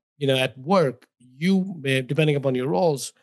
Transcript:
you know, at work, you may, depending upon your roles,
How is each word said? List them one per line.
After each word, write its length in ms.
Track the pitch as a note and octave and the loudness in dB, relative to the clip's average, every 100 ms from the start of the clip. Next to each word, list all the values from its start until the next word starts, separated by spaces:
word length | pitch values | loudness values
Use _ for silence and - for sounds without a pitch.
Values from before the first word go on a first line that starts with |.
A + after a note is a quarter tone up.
| _ - | _ -4
you 100 | C#3 | 0
know, 100 | C3 | 0
at 200 | C3 C3 | 0 -4
work, 500 | C3+ F#3+ C#3+ A#2+ _ _ | 0 2 2 -2 _ _
you 560 | B2+ C3 F3 F#3+ F#3 E3+ | -20 -4 0 2 0 -4
may, 240 | C3+ C3 | -2 -2
depending 360 | C3 D3 D#3 C#3+ | -2 0 2 2
upon 180 | C#3 B2+ | 0 -2
your 140 | C3 | 0
roles, 440 | F3+ F3 C#3 - - | 0 0 0 -6 -16